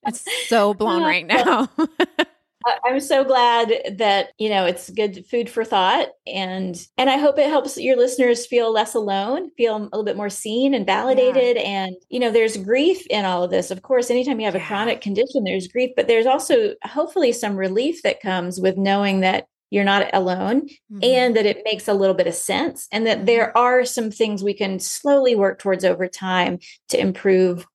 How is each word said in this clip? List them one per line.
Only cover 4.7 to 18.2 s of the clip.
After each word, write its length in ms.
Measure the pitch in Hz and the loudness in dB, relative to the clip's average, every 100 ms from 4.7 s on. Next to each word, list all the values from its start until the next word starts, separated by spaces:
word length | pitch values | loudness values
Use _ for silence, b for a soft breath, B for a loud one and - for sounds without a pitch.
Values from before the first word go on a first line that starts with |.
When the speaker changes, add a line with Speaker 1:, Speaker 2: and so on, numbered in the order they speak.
| 175 - | -2 -8
Speaker 2:
good 340 | 190 208 185 - | -4 -4 -4 -6
food 240 | 240 233 | -4 -4
for 160 | - 226 | -4 0
thought, 440 | 208 185 254 - - - | 2 2 2 -2 -8 -12
and, 480 | 190 185 185 185 175 - - | -8 -6 -6 -6 -8 -12 0
and 140 | 262 | 2
I 80 | 269 | 4
hope 220 | 294 285 | 2 2
it 100 | 285 | 2
helps 260 | 302 285 - | 2 -2 -6
your 200 | 240 254 | 0 2
listeners 480 | 247 254 247 233 - | 2 2 2 2 0
feel 260 | 240 226 | 0 2
less 220 | 220 220 | 0 0
alone, 560 | 233 208 196 202 285 339 - | -2 -2 -2 -2 -4 -6 -2
feel 180 | 233 214 | 0 0
a 40 | |
little 220 | 208 208 | -6 -6
bit 120 | 214 196 | -4 -4
more 140 | 208 | -6
seen 460 | 196 214 226 269 269 | -8 -6 0 0 0
and 100 | 196 | 0
validated. 680 | 214 240 262 254 254 247 240 | 0 2 2 4 4 2 0
Speaker 1:
Yeah. 80 | |
Speaker 2:
And, 320 | 196 196 190 185 _ | -2 -4 -6 -10 _
you 100 | 247 | -2
know, 100 | 240 | 2
there's 280 | 220 226 214 | 2 2 -2
grief 460 | 190 247 320 370 - | 0 2 2 0 -2
in 160 | 214 190 | -2 -2
all 180 | 180 | -2
of 60 | 180 | 0
this. 220 | 190 175 | -2 -2
Of 100 | 190 | -10
course, 300 | - 254 240 | -2 -2 0
anytime 280 | 240 254 233 | -2 0 -2
you 60 | 214 | -2
have 80 | |
a 60 | 180 | -4
Speaker 1:
Yeah. 80 | 170 | -6
Speaker 2:
chronic 340 | 202 226 226 | -4 -4 -4
condition, 420 | 208 196 269 277 | -4 -2 0 0
there's 240 | 190 190 180 | -2 -4 -4
grief, 220 | 247 254 254 | -4 -2 0
but 120 | - | 2
there's 200 | 226 233 | 2 4
also 480 | 277 - 269 214 - | 0 2 2 2 -4
hopefully 480 | - 277 339 392 269 | -8 -4 -2 0 0
some 240 | 233 214 196 | 0 -4 -2
relief 460 | 190 190 277 339 | -2 0 -2 -2
that 180 | 214 - | -2 -2